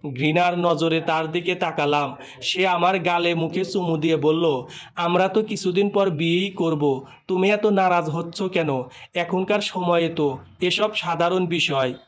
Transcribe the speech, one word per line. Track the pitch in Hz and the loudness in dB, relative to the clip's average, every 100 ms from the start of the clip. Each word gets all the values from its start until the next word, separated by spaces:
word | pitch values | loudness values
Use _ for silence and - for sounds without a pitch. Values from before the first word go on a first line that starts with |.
| 151 | -8
ঘৃণার | 127 151 165 175 175 | -2 0 2 2 2
নজরে | 175 151 165 160 | 0 2 2 0
তার | 160 160 160 | 0 -2 -2
দিকে | 175 175 | -4 -2
তাকালাম। | 180 170 156 147 147 139 - - - | -2 -2 0 0 2 0 -8 -18 -8
সে | - 180 185 | -6 0 2
আমার | 175 175 190 | 4 2 2
গালে | 170 175 170 | 0 0 0
মুখে | 165 165 185 | 0 -2 -2
চুমু | 185 202 170 160 | -2 -2 0 0
দিয়ে | 165 | 2
বলল, | 156 147 160 165 135 127 - - | 2 2 2 2 0 -6 -16 -14
"আমরা | - 170 180 190 | -4 0 2 2
তো | 214 | 0
কিছুদিন | 214 214 190 175 202 | -2 -2 -2 0 0
পর | 202 196 | 2 0
বিয়েই | 151 165 175 196 | 0 0 0 -2
করব, | 185 165 151 147 131 - - - | -2 -2 2 0 0 -6 -20 -4
তুমি | 185 190 | 0 2
এত | 208 | 4
নারাজ | 214 196 185 175 156 | 2 2 4 2 0
হচ্ছ | 156 170 - | -4 -6 -6
কেন? | 190 180 151 135 123 - - | -2 0 0 -2 -4 -14 -8
এখনকার | 180 170 180 190 208 | -6 -2 -2 0 0
সময়ে | 196 185 175 170 165 | -2 -2 2 2 2
তো | 160 147 131 - - | 0 0 -2 -12 -4
এসব | 180 180 214 | -2 0 -2
সাধারণ | 214 165 165 170 185 | -2 -4 0 2 2
বিষয়।" | 180 170 151 139 127 - | 0 0 0 0 0 -4